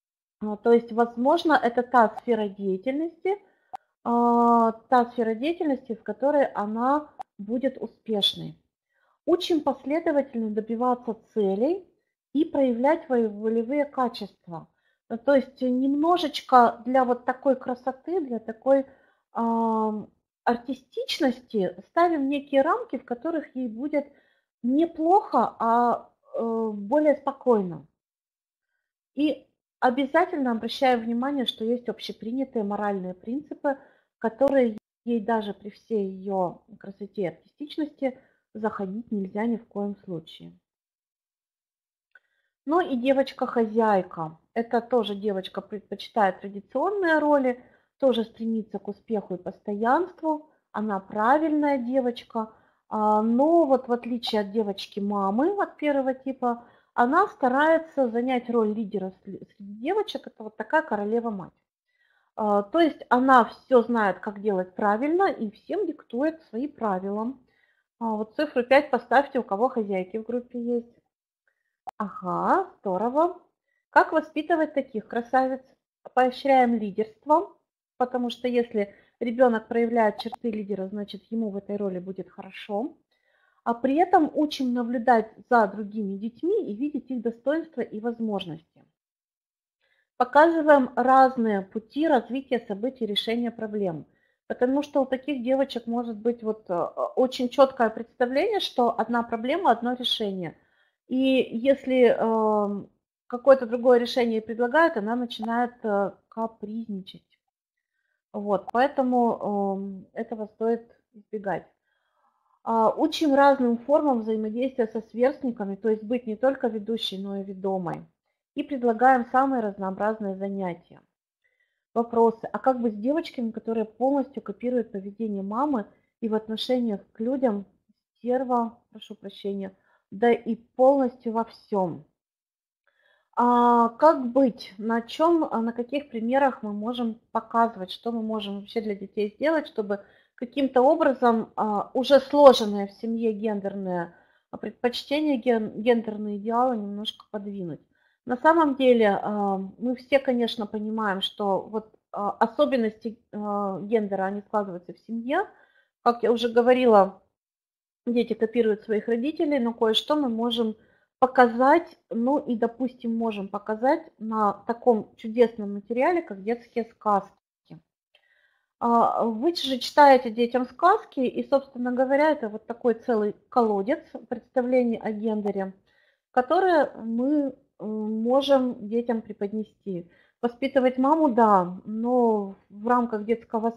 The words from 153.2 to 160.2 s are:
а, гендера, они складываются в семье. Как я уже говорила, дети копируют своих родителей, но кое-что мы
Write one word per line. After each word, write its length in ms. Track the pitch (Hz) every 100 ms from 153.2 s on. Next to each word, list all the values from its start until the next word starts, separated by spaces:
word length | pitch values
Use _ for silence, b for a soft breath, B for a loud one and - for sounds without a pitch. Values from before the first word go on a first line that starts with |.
| _
а, 460 | 208 208 202 202 190
гендера, 420 | 202 226 208 196
они 180 | 190 202
складываются 520 | 208 214 202 180 -
в 60 | -
семье. 480 | - 226 233 311 415 b b b b b
Как 200 | - 233
я 80 | -
уже 180 | 233 240
говорила, 720 | 226 240 254 254 208 190 - _ _ _ _ _ _ _ _ -
дети 260 | 240 233
копируют 500 | 220 220 240 220 208
своих 240 | - 214 208
родителей, 520 | 233 262 311 320 285
но 140 | 233
кое-что 420 | 226 220 220 -
мы 140 | 302